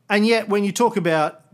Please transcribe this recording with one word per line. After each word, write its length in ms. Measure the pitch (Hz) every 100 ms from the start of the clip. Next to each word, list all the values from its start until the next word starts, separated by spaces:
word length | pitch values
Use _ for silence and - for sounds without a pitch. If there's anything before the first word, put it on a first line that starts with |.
| -
And 140 | 208 220
yet, 240 | 226 208
when 140 | 208
you 80 | 202
talk 260 | 190 233 202
about 440 | 170 160 151 - _